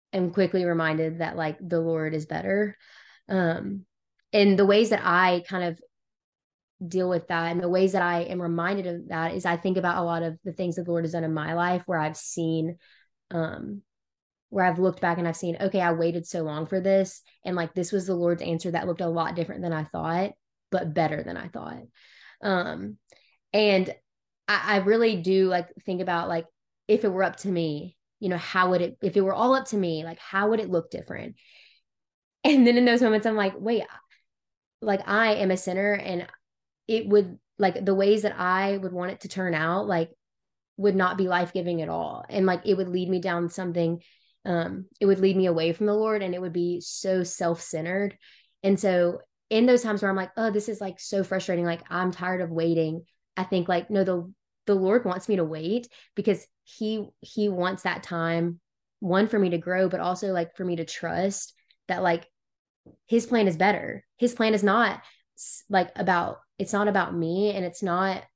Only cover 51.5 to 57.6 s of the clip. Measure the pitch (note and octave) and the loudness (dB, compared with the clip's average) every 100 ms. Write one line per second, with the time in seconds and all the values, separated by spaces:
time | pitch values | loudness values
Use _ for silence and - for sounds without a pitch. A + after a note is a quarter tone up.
51.5 | F3 F3 E3+ - F3 F#3 F3+ F3+ F#3 F3 | -2 0 -2 -6 -4 -2 -2 -4 -4 -4
52.5 | E3 E3 E3 D#3+ D#3+ - _ _ - F#3 | 0 2 2 0 -2 -10 _ _ -8 -2
53.5 | F#3+ F3 F3 E3+ G#3 F#3+ F3+ F3 - _ | -2 0 -2 0 0 2 0 -4 -16 _
54.5 | _ - G3+ F#3 A#3 G#3+ F3+ - G3 D#3+ | _ 0 2 4 2 2 -6 -2 0 0
55.5 | D#3 D#3+ A#3 A#3+ - _ - G3+ F#3+ - | -4 -2 -2 -4 -18 _ -4 0 -2 -4
56.5 | _ _ - G#3+ A3 G3+ _ - - G#3 | _ _ -8 -4 -4 -6 _ -12 -2 0
57.5 | F3+ | 0